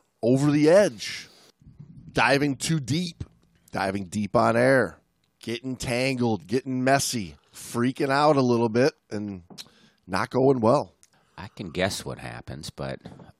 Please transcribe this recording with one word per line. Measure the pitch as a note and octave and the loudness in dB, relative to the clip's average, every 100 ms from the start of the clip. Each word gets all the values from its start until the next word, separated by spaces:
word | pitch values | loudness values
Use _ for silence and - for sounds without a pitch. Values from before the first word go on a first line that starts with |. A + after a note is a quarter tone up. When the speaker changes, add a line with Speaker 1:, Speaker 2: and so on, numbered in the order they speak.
| _ _ | _ _
Speaker 1:
over | A2+ C3 C#3+ | 2 4 4
the | D3 D3+ | 4 6
edge. | F3+ F#3+ A2 - - - _ _ _ - - - - - | 6 4 0 -12 -12 -16 _ _ _ -20 -20 -20 -20 -6
Diving | - A#2+ C#3 D3 B2+ | 0 4 4 2 -2
too | - D#3+ | -2 -2
deep, | A#2 D3+ F3+ - - _ _ _ _ | -2 -2 -4 -10 -18 _ _ _ _
diving | G2+ G2 G2 F#2 | -4 -2 -4 -6
deep | G#2 G#2 A#2+ | -6 -2 2
on | A2+ A#2 | 2 4
air, | B2 C3+ G#2 - _ _ _ _ | 4 4 2 -4 _ _ _ _
getting | - A#2 C3 B2+ | -10 -8 -8 -8
tangled, | - A#2+ C3 B2+ A#2+ G#2 - | -4 -2 -2 0 0 -2 -2
getting | B2 C3+ B2+ | -4 -2 -2
messy, | B2+ C3+ - A#2+ F2+ D#2 _ | 2 2 0 -6 -8 -12 _
freaking | - - A#2+ A#2+ C3 C#3+ | -20 -8 -2 -2 -2 -2
out | C#3 D3+ C#3+ | 2 4 4
a | |
little | B2+ A#2 A#2 | 4 2 2
bit, | A2 C3+ - - | 2 0 0 -10
and | G#2 G#2 F#2+ F2 - - _ _ _ - | -10 -8 -12 -16 -20 -20 _ _ _ -6
not | F#2+ A2+ | -6 -2
going | B2+ C3 C3 | 0 2 4
well. | A2 C#3+ - _ _ _ _ - | 2 2 0 _ _ _ _ -20
Speaker 2:
I | F#2+ - | -18 -14
can | G2 | -10
guess | D#2+ F#2+ - | -4 -4 -4
what | - B1+ | -10 -12
happens, | - - - C2+ - | -12 -14 -14 -16 -14
but | - C2+ C2+ - - - | -12 -10 -10 -14 -20 -20